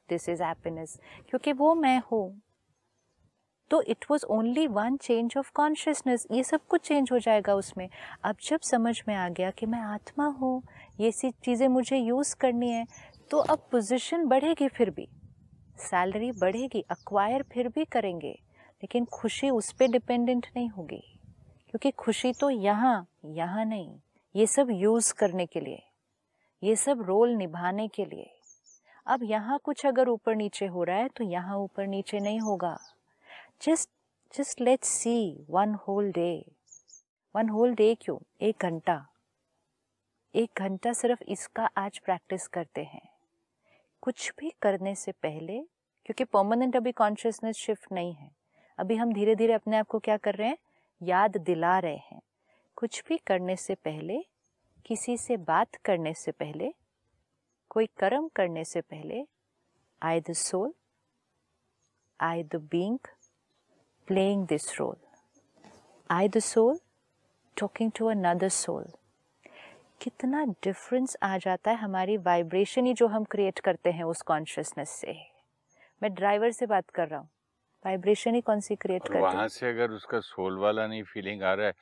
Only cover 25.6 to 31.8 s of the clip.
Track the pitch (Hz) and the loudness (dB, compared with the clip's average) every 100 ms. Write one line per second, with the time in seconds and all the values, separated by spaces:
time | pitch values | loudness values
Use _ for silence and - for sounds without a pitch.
25.6 | 139 - _ _ _ _ _ _ _ - | -6 -12 _ _ _ _ _ _ _ -4
26.6 | 196 220 277 240 185 202 240 226 175 170 | 0 2 2 0 2 4 4 2 -2 -4
27.6 | 180 202 220 - 190 - - _ _ _ | -4 -2 -4 -6 -8 -8 -16 _ _ _
28.6 | _ _ _ _ - 254 214 214 214 285 | _ _ _ _ -2 -2 0 -2 -2 -4
29.6 | - - 277 262 247 226 226 220 208 - | -4 -2 2 4 2 2 0 0 -2 -4
30.6 | 196 175 170 196 262 - 202 175 180 202 | -4 -2 0 0 -2 -4 -4 -4 -4 -6
31.6 | 196 - | -6 -6